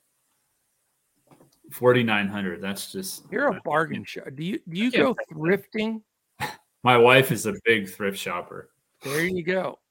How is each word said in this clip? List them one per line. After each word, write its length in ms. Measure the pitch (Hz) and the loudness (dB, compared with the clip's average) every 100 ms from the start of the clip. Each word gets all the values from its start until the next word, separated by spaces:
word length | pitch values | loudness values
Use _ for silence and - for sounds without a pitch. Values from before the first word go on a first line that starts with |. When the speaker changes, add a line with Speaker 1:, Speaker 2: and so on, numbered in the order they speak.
| _ _ _ _ _ _ _ _ _ _ _ _ _ _ _ _ - | _ _ _ _ _ _ _ _ _ _ _ _ _ _ _ _ -20
Speaker 1:
forty-nine 580 | - 123 123 113 104 98 | 2 4 6 4 2 0
hundred. 320 | 104 95 85 | -4 -6 -6
That's 320 | 95 101 - | -8 -8 -10
just, 320 | - - - - | -10 -10 -12 -8
Speaker 2:
You're 160 | 220 285 | -4 -2
a 40 | |
Speaker 1:
I 20 | |
can't, 120 | - | -2
Speaker 2:
bargain 400 | - 151 156 131 | -2 -2 -2 -6
sho-, 200 | 104 - - | -10 -14 -14
do 80 | 135 | -10
you, 140 | 170 - - | -8 -8 -8
do 120 | 170 | -4
Speaker 1:
I 40 | |
Speaker 2:
you 60 | 247 | -2
Speaker 1:
can't 120 | 240 | 2
Speaker 2:
go 100 | 269 | 0
Speaker 1:
find 380 | 214 - 156 160 | 0 -8 -6 -2
that. 120 | 196 - | -2 -2
Speaker 2:
thrifting? 280 | 220 220 220 - _ _ - | -6 -4 -6 -12 _ _ -12
Speaker 1:
<laughs> 420 | - - _ _ | -12 -12 _ _
My 140 | 123 120 | 4 8
wife 360 | 120 135 135 | 10 8 6
is 140 | 104 107 | 0 -2
a 80 | 98 | -2
big 240 | 113 110 95 | 2 2 0
thrift 300 | - 101 95 | -6 -6 -4
shopper. 520 | 95 87 - 92 - _ _ _ | -6 -8 -8 -14 -18 _ _ _
Speaker 2:
There 220 | 135 147 | -6 -2
you 180 | 180 185 | -2 -2
go. 360 | 165 185 160 - _ | -2 -2 -4 -8 _